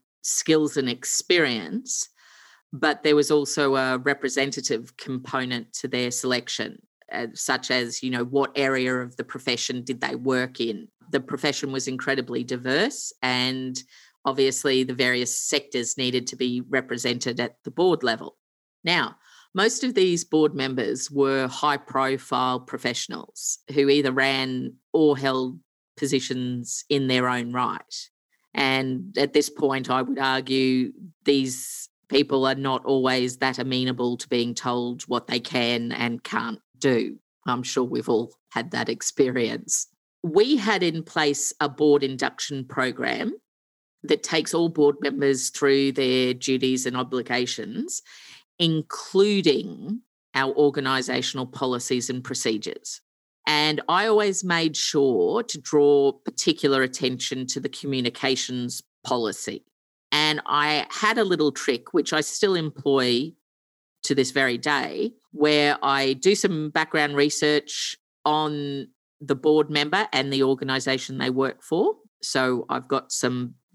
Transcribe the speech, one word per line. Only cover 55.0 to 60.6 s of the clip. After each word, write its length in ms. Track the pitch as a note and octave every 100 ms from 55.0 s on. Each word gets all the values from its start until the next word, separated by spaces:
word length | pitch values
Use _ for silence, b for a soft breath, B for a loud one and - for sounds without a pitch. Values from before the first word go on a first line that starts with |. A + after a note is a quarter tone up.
| C#3 A2+ F2 A2+
to 160 | A3+ D3+
draw 520 | - D3+ C#3+ C#3+ C#3
particular 720 | C3+ - - - D3+ C#3+ C3+
attention 640 | C3 C3 C3 B2+ - C3 B2+
to 120 | C3+
the 100 | B2+
communications 1120 | - C#3+ C3+ A#2+ - C3+ C3 - B2+ B2 - - _
policy. 600 | - B2+ A2 - - - - _ _ _ _
And 300 | D3 D#3 D3+ -
I 420 | C#3+